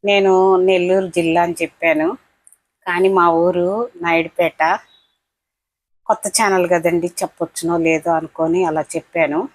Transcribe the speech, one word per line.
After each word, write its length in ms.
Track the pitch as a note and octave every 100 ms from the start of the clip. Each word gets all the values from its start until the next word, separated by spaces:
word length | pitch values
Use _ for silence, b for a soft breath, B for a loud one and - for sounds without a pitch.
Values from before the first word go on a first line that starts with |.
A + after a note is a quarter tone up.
నేను 520 | G3+ G3+ G3 F#3 F#3+ F#3
నెల్లూరు 500 | F#3 F#3 F3 F#3+ F#3
జిల్లా 360 | F3 E3 E3+
అని 120 | E3+ E3
చెప్పాను, 540 | E3 _ E3 D#3 E4+ C4+ _ _ _ _ _ _ -
కానీ 220 | F3 F#3+
మా 220 | F#3+ F3
ఊరు 600 | E3 F3 F3 F3 G#3 A#3+ F3
నాయుడుపేట. 760 | E3+ E3 E3 - E3 - D#3+ G#3 _ _ _ _ _ _ _ _ _ _ _ _ -
కొత్త 220 | G#3 -
ఛానల్ 420 | - G#3 F#3+ F3
కదండి, 360 | F3 E3 E3+ F3
చెప్పొచ్చునో 720 | - F3 _ E3 - E3 E3+
లేదో 320 | D#3+ D#3+ E3+
అనుకొని 540 | D#3+ D#3+ - D#3+ F3
అలా 160 | F3 D#3
చెప్పాను. 680 | D3+ E3 - E3+ D3+ D3+ C4